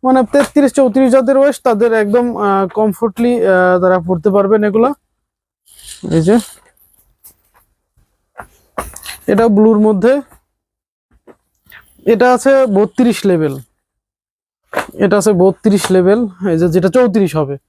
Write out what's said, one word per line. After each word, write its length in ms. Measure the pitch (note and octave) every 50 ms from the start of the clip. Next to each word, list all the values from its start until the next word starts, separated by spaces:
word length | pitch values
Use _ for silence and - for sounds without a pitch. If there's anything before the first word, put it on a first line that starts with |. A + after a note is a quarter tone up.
| -
মানে 160 | B3+ B3+ C4 B3+ G#3+ -
তেত্রিশ, 380 | C#4+ C#4 - - D4 C#4 C4 - -
চৌত্রিশ 300 | C4+ B3+ G3+ C4 C4+ B3+ A#3
যাদের 200 | C4+ B3+ A3+ C#4 C4+
ওয়েস্ট 240 | C4+ C#4+ C4+ - _ C4
তাদের 240 | A#3 G3+ A3 A#3 A3+ A3 G#3+
একদম, 220 | G#3 G3+ B3 A#3+ A#3+ A#3 -
আহ, 280 | G#3 G3+ G3 G3 G3 F#3 - G#3+
কমফোর্টলি, 560 | A3 A3 F#3+ - - A#3 F#3+ - A#3 A#3+ A#3+
আহ, 100 | A#3 F3+ F#3+ F#3+ F#3 F3+ F3+ F3+ F3+
তারা 160 | F3 F#3 F#3 F#3 E3+ E3+
পড়তে 220 | F#3 E3+ D#3 G#3 F#3+
পারবেন 260 | G3+ G3 G3 G#3+ A3 G#3 G#3
এগুলা। 200 | G3 A3+ A3+ C4 C#4+ _ _ _ _ _ _ _ _ _ _ _ _ _ _ _ _ - - - - - - - D#3+
এই 60 | E3 D#3+ F3
যে 80 | G#3+ A#3+ G#3 - - - _ _ _ _ _ _ _ _ _ _ _ _ _ - _ _ _ _ _ _ _ _ _ _ _ _ _ _ _ _ _ _ _ _ _ - - _ _ _ _ _ _ - - - - - - - - - _ -
এটা 140 | G#3 G3+ A3+ A3+ G#3
ব্লুর 240 | G3 G#3+ A3 A3+ G#3 G#3+ G#3+
মধ্যে, 260 | G#3+ F#3+ F3+ A#3 C4 C#4+ C4+ _ _ _ _ _ _ _ _ _ _ _ _ _ _ _ _ _ _ _ _ _ - _ _ _ _ _ _ _ - - _ _ _ _ _ F#3 A3+
এটা 140 | G3+ A#3+ B3 B3+
আছে 160 | A#3+ - C4 C4+ C4+ C4 B3 G3+ F#3+
বত্রিশ 420 | G#3 G#3+ _ - B3+ A#3+ G#3+ - - G3+
লেভেল, 240 | F3+ D#3+ D#3 D3 C3+ C3+ B2+ _ _ _ _ _ _ _ _ _ _ _ _ _ _ _ _ _ _ _ _ _ - - - - - - G3+
এটা 120 | F#3+ F3 G#3
আছে 100 | F#3 G#3+ G#3 E3+ F3+
বত্রিশ 400 | G3 F#3 _ _ A3 G3 G3+ - - F#3
লেভেল, 240 | F#3 F3+ F#3 G3+ A3+ B3 G#3 F#3 F3 F#3 G3+
এই 60 | E3+ E3
যে 80 | E3 F3+ D#3
যেটা 140 | F#3 E3+ E3 D#3+ B3+
চৌত্রিশ 340 | B3 A#3+ F3+ A3 G3 F3 D3+ D#3
হবে 160 | D3+ C3+ C#3+ C#3 _